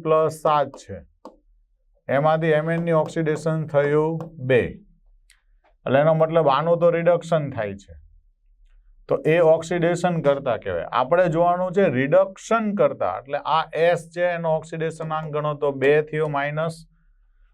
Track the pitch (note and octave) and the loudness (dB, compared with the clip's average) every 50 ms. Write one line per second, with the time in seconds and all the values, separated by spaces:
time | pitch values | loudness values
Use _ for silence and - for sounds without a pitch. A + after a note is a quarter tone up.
0 | E3 D#3+ D#3 D#3 D#3+ D#3 D#3 D#3 - E3 D3+ D3 C#3+ C#3 - - - - G2+ F2 | 0 0 2 2 2 0 -2 -2 0 2 2 2 0 -2 -6 -18 -16 -16 -16 -16
1 | - _ _ _ - - - _ _ _ _ _ _ _ _ _ _ _ _ _ | -16 _ _ _ -20 -20 -20 _ _ _ _ _ _ _ _ _ _ _ _ _
2 | _ - B2 C#3 D3 D#3 D#3+ D#3+ D#3+ E3 D3+ D3+ D#3 E3 E3 E3+ E3+ E3+ E3 D#3 | _ -2 -2 0 2 2 0 0 2 2 0 0 0 -2 -2 -2 -2 0 0 0
3 | D3+ D#3+ - E3 E3 D3+ D#3 D3 - D#3+ D#3+ D#3+ D#3 D#3 - C#3+ D3 C#3+ D3 D3+ | 0 -2 -2 -4 -2 -2 -2 -2 -2 -4 -4 -4 -4 0 0 0 2 2 2 2
4 | D#3 D#3+ E3 D#3+ E3 E3 - - B2+ B2+ C3+ A#2 F#2+ D#2 - - - _ _ _ | 2 0 -2 -6 -10 -12 -14 -8 0 2 2 2 2 0 -6 -14 -20 _ _ _
5 | _ _ _ _ _ _ _ _ _ _ _ _ _ _ _ _ - A#2 B2 C3+ | _ _ _ _ _ _ _ _ _ _ _ _ _ _ _ _ -6 -2 -2 0
6 | D3 D#3+ D#3+ D#3 D#3+ D#3 D#3+ E3 D#3 C#3+ C3 C#3 D#3 E3+ E3+ E3 E3+ E3+ E3 E3 | 2 2 2 2 0 2 2 2 2 4 2 2 2 0 0 2 2 2 2 2
7 | E3+ F3 F3 E3 E3+ - F3 D#3 D3 C3+ - A#2+ G#2+ G2+ G2 G2 - - - - | 2 2 2 0 0 -2 -2 -2 -2 -4 -6 -6 -6 -6 -8 -12 -16 -20 -20 -20
8 | - - - - _ _ _ _ _ _ _ _ _ _ _ _ _ _ - _ | -20 -20 -20 -20 _ _ _ _ _ _ _ _ _ _ _ _ _ _ -20 _
9 | - - C#3 B2+ - D3+ D#3+ F3 E3+ D#3+ D#3+ E3 D#3+ E3 F3+ E3+ E3 E3+ F3 E3+ | -4 -4 -2 0 2 2 4 4 6 6 4 4 2 -2 -2 0 0 0 0 0
10 | F3 F3+ E3+ D#3+ - C#3+ C#3 C#3 D3+ C3 A2+ G2+ - G2+ F2+ E2+ D#2+ - - A#2 | 0 -2 0 0 2 2 0 0 0 -2 -4 -2 -4 -6 -4 -4 -4 -2 0 0
11 | B2+ B2+ E3+ F3 F#3 F3 D#3 E3 F3 F3 F3 F3 F#3 F#3 F3 G3+ G3 F3 C3 B2+ | 0 2 2 2 2 2 2 2 2 2 2 0 -2 -2 0 2 2 2 2 0
12 | C3+ C#3+ D#3+ F#3 G3 F#3+ F#3+ - - - A3 A3+ A3 G#3 G3 G3+ D#3 C#3+ C3 - | 0 2 4 2 2 2 -4 -12 -4 -2 -2 0 0 -2 0 2 2 2 0 0
13 | A2 F#2 F#2 G2+ A2+ C3+ C#3+ C#3+ C#3+ C#3+ D3 D#3+ D#3 D#3+ - - E3 F3 F3 E3+ | -4 -4 -4 -6 -8 -6 -8 -6 -4 -2 -2 -2 -2 -2 -2 2 2 2 2 2
14 | D#3+ E3 - F3 F3 F3 F3 E3+ E3 E3 D#3 D#3+ D#3 - - E3 D#3+ D#3+ D#3+ - | -2 -8 -6 -2 -2 -2 -2 -2 -2 -2 -2 -2 -4 -6 -8 -6 -6 -6 -6 -6
15 | D#3+ D#3+ D#3 D#3 D#3+ D#3 D3 D3+ D3 D3+ D3 C#3+ D3 C#3+ C#3 C3+ C3 C#3 D3 D3+ | -8 -6 -6 -6 -6 -6 -6 -4 -4 -4 -4 -2 -2 -2 -2 2 2 4 4 4
16 | D#3 D#3 D#3 D3+ D#3 D3+ D3 C#3 C#3+ D3 D3 D#3 D#3+ E3 D#3+ - - _ _ _ | 2 -2 -4 -4 -4 -2 -2 -4 -4 -4 -4 -4 -4 -6 -6 -10 -18 _ _ _
17 | _ _ _ _ _ _ _ _ _ _ | _ _ _ _ _ _ _ _ _ _